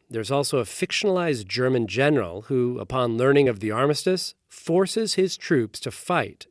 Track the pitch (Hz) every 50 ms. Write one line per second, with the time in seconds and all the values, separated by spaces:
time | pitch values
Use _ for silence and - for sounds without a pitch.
0 | _ - - 113 110 95 135 143 139 - - 131 113 - - - - - - -
1 | - 208 185 180 175 165 143 117 104 92 - 120 127 131 127 147 113 101 95 113
2 | 135 147 151 135 104 85 85 98 107 - 139 127 123 123 123 123 101 - 127 131
3 | 123 117 113 113 123 139 139 143 143 127 113 101 104 107 107 113 131 147 151 143
4 | - 185 185 180 - - - _ _ _ - - - - 165 180 190 185 - 220
5 | 226 202 - - 185 185 - - - - 170 135 113 107 - - - 127 - -
6 | - - 180 165 117 101 - - - -